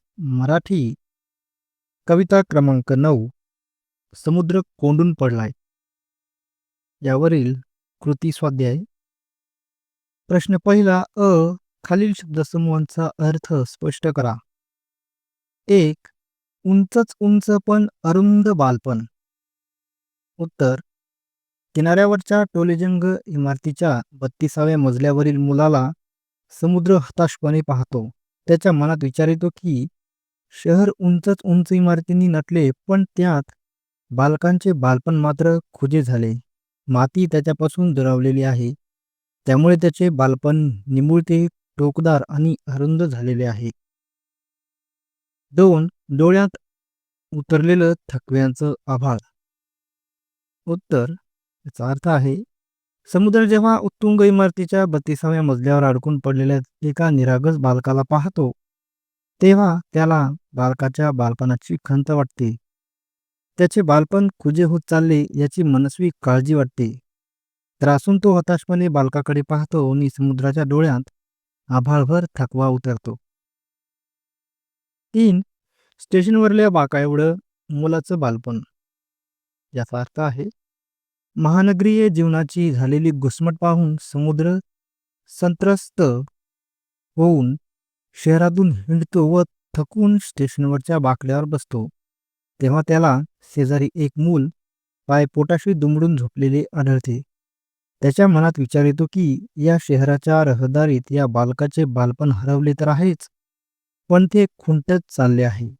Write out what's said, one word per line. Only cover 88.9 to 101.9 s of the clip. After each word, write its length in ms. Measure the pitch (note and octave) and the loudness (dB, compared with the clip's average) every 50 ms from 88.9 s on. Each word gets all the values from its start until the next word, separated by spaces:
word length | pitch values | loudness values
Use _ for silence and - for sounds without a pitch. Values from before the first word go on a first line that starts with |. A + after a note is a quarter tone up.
| D#3+ E3 D#3+ - - F3+ D#3 D#3 E3+ F3+ | -2 -2 -2 -2 0 0 2 2 2 2
व 60 | F3 - _ _ _ _ - | 0 -2 _ _ _ _ -6
थकून 440 | D#3 D3 - - G#3+ G#3 G3+ G#3 G3+ | -6 -6 -4 -2 0 2 2 2 2
स्टेशनवरच्या 800 | - - - - C#3 C3 - - C#3+ C#3+ C#3+ C#3 - - E3 D#3+ | -2 -6 -6 -6 -6 -4 -4 -4 -2 -2 -2 -4 -4 -4 -2 0
बाकड्यावर 440 | C#3 B2+ B2+ - - B2+ C3 C#3+ D#3 | 0 0 -2 -2 -4 -4 -4 -4 -4
बसतो. 440 | D3+ D3+ C#3 - - - A#2 A2 C#3+ - _ _ _ _ _ _ _ _ _ _ _ _ - | -4 -6 -8 -8 -8 -8 -8 -8 -10 -12 _ _ _ _ _ _ _ _ _ _ _ _ -4
तेव्हा 200 | C3+ B2+ C#3 D#3 D#3 - | -2 0 0 0 0 0
त्याला 320 | D#3+ D#3+ E3 D#3 C3 C3 D3+ - _ _ _ | 2 2 2 2 2 0 -2 -6 _ _ _
शेजारी 460 | _ - D3 C#3 B2+ C#3+ D3 C#3+ - - | _ -4 -2 0 0 0 0 -2 -2 -2
एक 160 | F3 D3+ C#3 - D3+ | -4 -4 -4 -2 -2
मूल 300 | D3+ E3+ F3 D3 C3+ D#3+ - _ _ _ _ _ _ _ _ _ _ - | -2 0 0 0 0 -2 -6 _ _ _ _ _ _ _ _ _ _ 0
पाय 180 | C#3+ D3 D3 C#3 - | 0 0 0 0 0
पोटाशी 400 | D3 D3 D3+ F3 D#3+ - G3+ G3 | -2 -2 0 -2 -2 -2 -2 -2
दुमडून 420 | D#3 D3 D3 D3+ D3+ E3 E3+ E3 C3+ | 0 0 0 0 0 0 0 0 -2
झोपलेले 460 | B2 A2+ - C3+ C3+ C3+ C3+ D3 D3 - - | -4 -6 -4 -2 -2 0 0 -2 -2 -4 -4
आढळते. 480 | D#3 C#3 C3+ C3 C3 - C3 A#2+ B2+ C#3+ - _ _ _ _ _ _ _ _ _ _ _ _ _ _ | -2 0 0 0 0 -2 -4 -6 -8 -10 -14 _ _ _ _ _ _ _ _ _ _ _ _ _ _
त्याच्या 260 | - C#3+ C#3 - G3+ G3 | -2 0 2 4 4 4
मनात 240 | F3 D#3 D#3+ E3 D#3+ D3 | 6 4 2 2 0 -2
विचार 280 | C3+ A#2+ - D3 C#3+ | -4 -2 0 2 2
येतो 200 | D3 C#3+ D3 D#3+ | 2 2 0 -4
की, 400 | D3+ - F#3+ F3+ D3 C3 C#3 G3 - _ | -4 -2 -2 -2 -2 -2 -4 -6 -12 _
या 220 | D#3 D3 E3 E3+ E3 | -2 0 0 0 0
शहराच्या 640 | - - C#3+ C3 C3+ C#3+ C#3+ C#3 - D#3+ D#3 D#3 D#3 | 0 0 0 2 2 2 0 0 0 0 2 2 2
रहदारीत 580 | C#3+ B2 A#2 C3 C3 C3+ D3 D3+ D#3 C#3 B2+ B2+ - | 2 0 0 -2 -2 0 0 2 2 0 -2 -2 -4
या 140 | C3+ C#3+ C#3 | -2 -2 -2
बालकाचे 600 | B2 A2+ A#2+ A#2+ B2 B2+ - D3 C#3+ - E3 D#3+ | -2 0 -2 -2 -2 -2 -4 -4 -4 -2 -2 -2
बालपण 460 | C#3 | -2